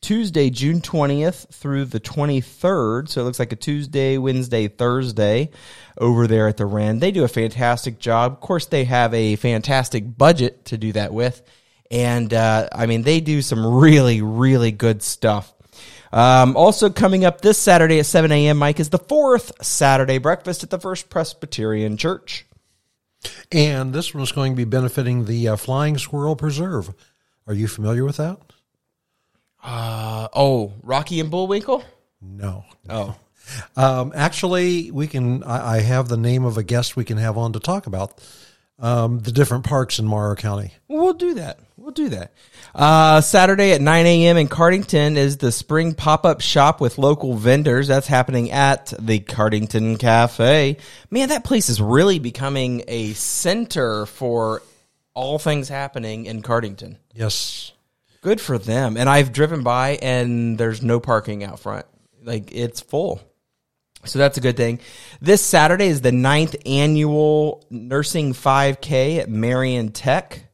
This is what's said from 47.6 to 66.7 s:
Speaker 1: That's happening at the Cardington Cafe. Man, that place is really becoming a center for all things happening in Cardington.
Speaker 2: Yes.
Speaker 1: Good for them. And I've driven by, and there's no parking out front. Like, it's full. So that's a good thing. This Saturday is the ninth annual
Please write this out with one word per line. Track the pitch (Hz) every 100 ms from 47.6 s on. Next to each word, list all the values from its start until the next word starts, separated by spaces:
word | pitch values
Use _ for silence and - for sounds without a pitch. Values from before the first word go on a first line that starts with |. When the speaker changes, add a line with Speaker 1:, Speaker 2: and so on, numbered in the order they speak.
| 147 123 139
Speaker 1:
That's | 135 135
happening | 135 127 131 117
at | 135 139 139 - -
the | 113 110
Cardington | 98 - 107 107 107 113 113 110
Cafe. | 120 113 120 - 117 151 139 147 - - -
Man, | 226 269
that | 294
place | - 254 196
is | 110
really | 104 123 190 185
becoming | 120 117 135 139 127 123 -
a | 117 110
center | 104 - - 175 202 233 - 123 107 107
for | - 131 117 113 110 _ _ _ _ _
all | - 131 151
things | 160 147 131
happening | 135 139 139 113 110 113
in | 113
Cardington. | 107 117 113 98 95 - _
Speaker 2:
Yes. | 113 113 - - - - _ _ _ _ _
Speaker 1:
Good | 175 214
for | - 123
them. | 98 117 131 110
And | 127
I've | 143 139
driven | 117 151 160
by, | 123 123 131 143
and | 131 127 120 120 117 113
there's | 117 110
no | 117 117
parking | 117 113 104 104 101
out | -
front. | 101 104 - _ _ _
Like, | 117 117 101
it's | - 117 -
full. | - 139 180 - _ _ _ _ _ _ _ _
So | - 135
that's | 139 139
a |
good | 127 120
thing. | 117 120 - - - -
This | 143 202
Saturday | - 180 151 185 196
is | 147
the | 123
ninth | 123 131 147 160 -
annual | -